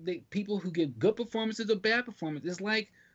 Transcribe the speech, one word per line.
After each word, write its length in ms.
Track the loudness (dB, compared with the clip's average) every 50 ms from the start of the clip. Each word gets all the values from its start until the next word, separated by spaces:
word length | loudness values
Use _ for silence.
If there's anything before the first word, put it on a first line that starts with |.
| -4
They, 140 | -4 -4 -4 -6 -6
people 300 | -4 -4 -2 0 -2 -2
who 100 | -2 -2
give 300 | 2 2 2 2 2 2
good 160 | 4 4 4
performances 560 | 4 0 -2 -2 -2 0 0 -2 -2 0 0
or 40 | 0
bad 300 | 2 2 2 2 2 2
performances. 460 | -2 -6 -6 -4 -4 -4 -4 -4 -6
It's 100 | -6 -4
like 300 | -2 0 0 0 -2 -4 _ _ _ _ _